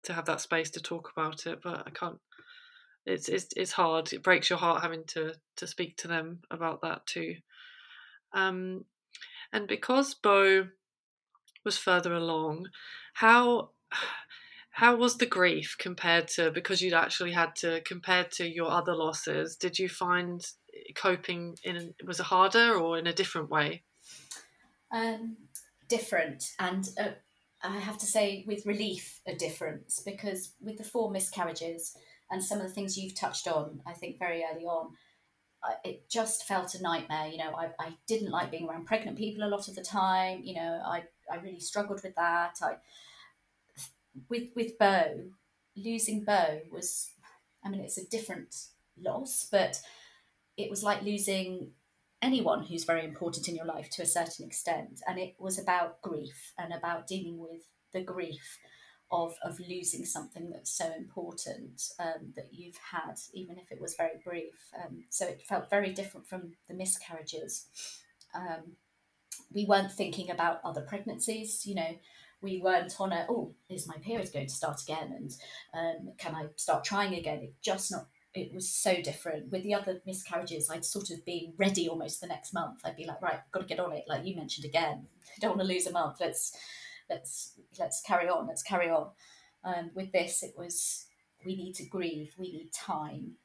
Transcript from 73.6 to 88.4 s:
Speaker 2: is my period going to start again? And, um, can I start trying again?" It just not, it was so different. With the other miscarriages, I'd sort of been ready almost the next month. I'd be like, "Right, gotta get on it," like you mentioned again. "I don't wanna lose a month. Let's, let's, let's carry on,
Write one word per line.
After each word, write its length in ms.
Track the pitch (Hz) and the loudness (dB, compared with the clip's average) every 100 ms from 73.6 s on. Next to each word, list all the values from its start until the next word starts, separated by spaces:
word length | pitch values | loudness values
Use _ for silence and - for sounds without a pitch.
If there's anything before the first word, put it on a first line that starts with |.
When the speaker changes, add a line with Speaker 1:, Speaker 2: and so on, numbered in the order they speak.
| _ | _
Speaker 2:
is 180 | 185 165 | -10 -8
my 80 | - | -10
period 360 | 202 233 - | -6 -4 -4
going 140 | 143 139 | -6 -6
to 60 | |
start 280 | - 156 139 | -4 -4 -4
again? 320 | - 156 - | -6 -6 -6
And, 240 | - 147 - - - - | -8 -10 -12 -16 -18 -10
um, 400 | 160 165 165 190 - | -4 -4 -4 -10 -10
can 180 | 165 156 | -8 -6
I 120 | 151 - | -8 -6
start 260 | - 156 | 2 2
trying 300 | - 202 202 | 2 0 0
again?" 260 | 170 156 151 | -2 -4 -6
It 140 | 131 - | -8 -6
just 280 | 220 190 - | -2 0 -2
not, 180 | 180 - _ _ | -4 -8 _ _
it 200 | 185 - | -8 -8
was 140 | 185 - | -6 -2
so 340 | - 202 180 | 2 4 4
different. 500 | 170 151 175 151 131 | 0 -6 -6 -6 -4
With 120 | 190 | -4
the 100 | 202 | 0
other 280 | 202 190 185 190 | 0 0 -4 -6
miscarriages, 640 | 190 - 170 175 160 151 | -8 -4 -4 -4 -2 -2
I'd 160 | 160 - | -2 -2
sort 260 | 202 190 | -2 -4
of 120 | 170 | -8
been 300 | - 175 165 - | -6 -6 -6 2
ready 300 | 196 190 170 | 4 4 0
almost 320 | 165 160 - | 0 -4 -6
the 80 | 175 | -6
next 260 | 156 - | -8 -4
month. 280 | 175 143 131 | -4 -4 -6
I'd 120 | 165 156 | -8 -8
be 100 | - | -10
like, 160 | - | -4
"Right, 180 | 180 139 - | -2 -2 -4
gotta 140 | 185 190 | -6 -4
get 140 | 170 | -2
on 140 | 180 | -2
it," 120 | 151 - | -4 -4
like 180 | 147 180 | -4 -4
you 100 | 175 | -6
mentioned 300 | 143 - 147 | -6 -8 0
again. 420 | 165 160 - - _ - - | 0 2 -2 -10 _ -20 -4
"I 40 | |
don't 120 | 214 | 0
wanna 180 | 190 185 | 2 2
lose 160 | 185 185 | 2 2
a 60 | |
month. 280 | 175 151 - | 2 0 0
Let's, 380 | 170 - - - - - - - _ | -2 0 -4 -6 -16 -16 -16 -18 _
let's, 440 | 165 - - - - - - | -8 -6 -10 -10 -14 -20 -6
let's 220 | 165 - | -2 -2
carry 260 | - 180 175 | 2 4 4
on, 200 | 170 | 2